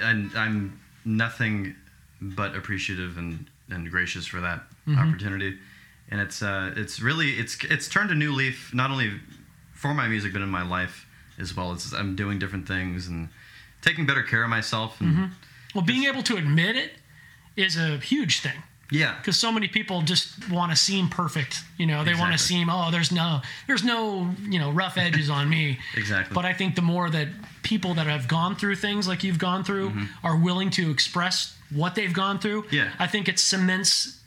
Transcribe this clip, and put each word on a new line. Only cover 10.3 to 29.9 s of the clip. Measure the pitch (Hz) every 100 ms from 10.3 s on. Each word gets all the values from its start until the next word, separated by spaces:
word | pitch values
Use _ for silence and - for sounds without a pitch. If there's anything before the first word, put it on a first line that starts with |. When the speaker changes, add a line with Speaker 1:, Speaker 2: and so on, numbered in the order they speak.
Speaker 1:
but | 98
in | 98
my | 90
life | 90 90 90 - - - - -
as | 90 90
well. | 90
It's, | 87 -
I'm | - 101 95
doing | 101 101
different | 95 95 90
things | 95 92 90 90
and | 82 82 - - - - -
taking | 170 160 143
better | 135
care | - 113
of | 117
myself. | 113 107 110 110 -
And | 165 160
Speaker 2:
Mm-hmm. | 190 - - - - 196
Well, | 170
being | 254
Speaker 1:
just | 277
Speaker 2:
able | 262
to | - 202
admit | 147 160 185 254
it | 311 - - - - - - -
is | 190 165
a | 160 143
huge | - 285 185 -
thing. | 135 156 - - -
Speaker 1:
Yeah. | 147 135 -
Speaker 2:
'Cause | - 170
so | 226
many | 220 196
people | 214 - 180
just | 160 180 - - 196
wanna | 175 170 156
seem | - 196 180
perfect. | - 160 160 131 - - -
You | 165
know, | 151
they | 156 170
wanna | 170
Speaker 1:
Exactly. | 165 - 180
Speaker 2:
seem, | 170
"Oh, | 180 165
there's | 170 156
no, | 175 170 143 - - -
there's | 240
no, | 240 233 220 196 180 190 202
you | 180
know, | 143
rough | 156 190 185
edges | 175 151 147
on | 143 143
me." | 165 151 127 -
Speaker 1:
<laughs> | 117
Exactly. | 104 98 92
Speaker 2:
But | 175 180
I |
think | 185 190 175
the |
more | 170 175 170
that | 160 151 - - -
people | - 220 185
that | 165 151
have | 151 123
gone | 165 180 202
through | 202 190
things | 202 202 185
like | 180
you've | 190 170
gone | 185 185
through | - 196 190